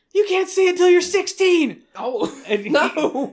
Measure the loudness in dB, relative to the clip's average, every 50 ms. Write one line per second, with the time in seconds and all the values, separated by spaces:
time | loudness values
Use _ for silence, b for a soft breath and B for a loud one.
0 | _ _ 0 0 0 2 0 -2 -2 -2 0 0 2 2 2 4 4 6 6 4
1 | 4 0 -2 -4 -4 -4 -4 0 2 2 4 2 2 0 -4 -8 _ _ -14 -10
2 | -8 -6 -4 -4 -4 -4 -6 -10 -8 -6 -4 -4 -4 0 0 0 0 0 -2 -2
3 | -4 -2 -2 -4 -6 -6